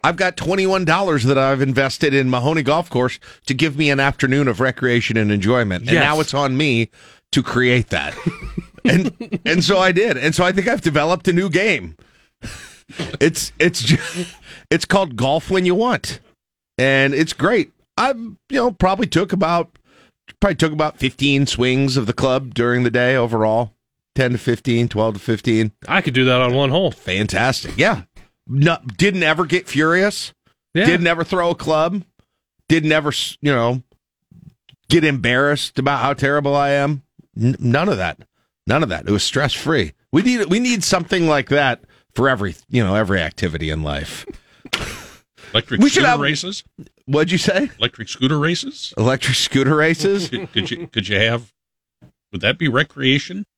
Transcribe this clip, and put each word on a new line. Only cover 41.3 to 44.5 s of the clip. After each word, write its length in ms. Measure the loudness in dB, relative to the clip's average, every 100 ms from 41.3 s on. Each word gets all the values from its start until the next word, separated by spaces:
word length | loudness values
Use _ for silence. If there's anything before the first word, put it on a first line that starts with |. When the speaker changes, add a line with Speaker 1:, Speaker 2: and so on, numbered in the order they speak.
| 0 2
Speaker 1:
that 340 | 0 2 -2 _ _ _
for 140 | 0 0
every, 260 | 0 -4 -6 _
you 160 | 0
know, 100 | 2
every 260 | 2 2 0
activity 480 | -2 -4 -4 -4 -4
in 140 | -4
life. 420 | -4 -6 -8 -14 -16 -18 _